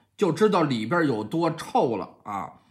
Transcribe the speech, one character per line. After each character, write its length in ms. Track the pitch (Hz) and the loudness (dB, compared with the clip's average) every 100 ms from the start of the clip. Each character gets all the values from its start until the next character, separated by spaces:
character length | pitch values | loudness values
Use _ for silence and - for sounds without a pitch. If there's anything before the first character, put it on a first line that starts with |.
| _ - | _ -2
就 160 | 185 | 0
知 160 | 151 214 | 4 4
道 140 | 180 | 4
里 240 | 156 120 110 | 2 0 0
边 220 | 175 151 | 0 2
有 160 | 107 | 0
多 260 | 104 165 165 | -2 -2 -2
臭 480 | 147 - 247 147 104 | -2 -4 0 0 -2
了 200 | - - | -6 -14
啊！ 300 | - 98 85 - _ | -10 -8 -10 -14 _